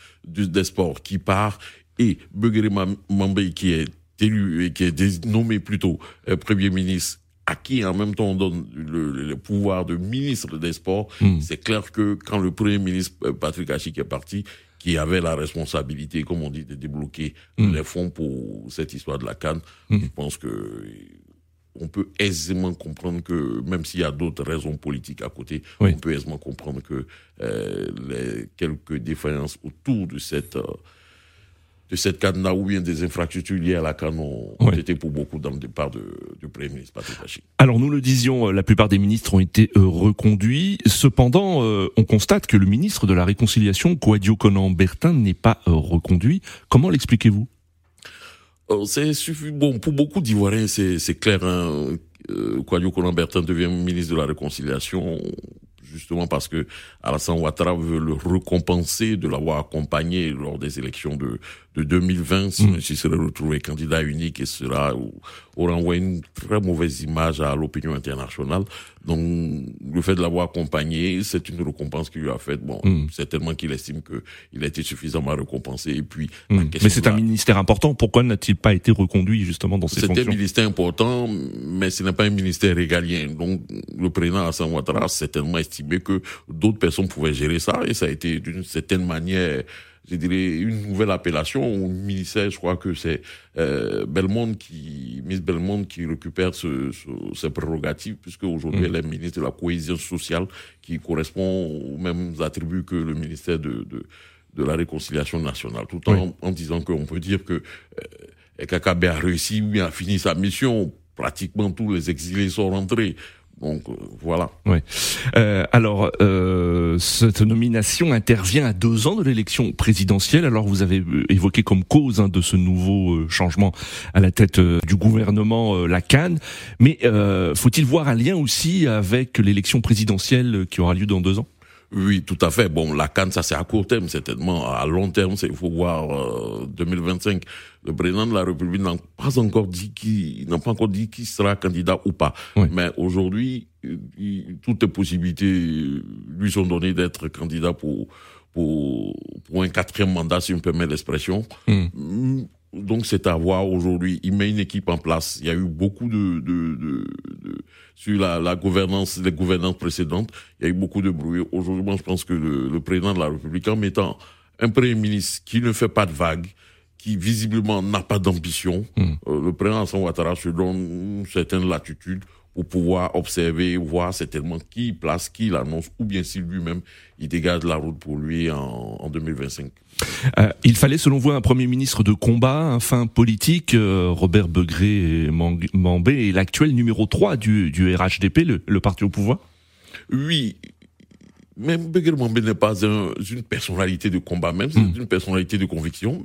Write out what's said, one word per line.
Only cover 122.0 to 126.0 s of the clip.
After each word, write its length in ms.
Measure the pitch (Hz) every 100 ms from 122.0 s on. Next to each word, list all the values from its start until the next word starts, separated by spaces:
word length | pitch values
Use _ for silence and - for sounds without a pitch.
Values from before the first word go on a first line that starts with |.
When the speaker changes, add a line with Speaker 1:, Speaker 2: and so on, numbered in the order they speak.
| 139 101
Speaker 2:
hein, 80 | 101
de 140 | 92
ce 160 | 87 95
nouveau, 560 | 90 90 92 98 92
euh, 160 | 82 80
changement 420 | - 90 80 98 - - - -
à 60 | -
la 120 | 95
tête, 280 | - 101 -
euh, 200 | 90 85 80
du 100 | 95
gouvernement, 800 | 107 110 104 104 107 113 113 92
euh, 120 | 85
la 140 | 90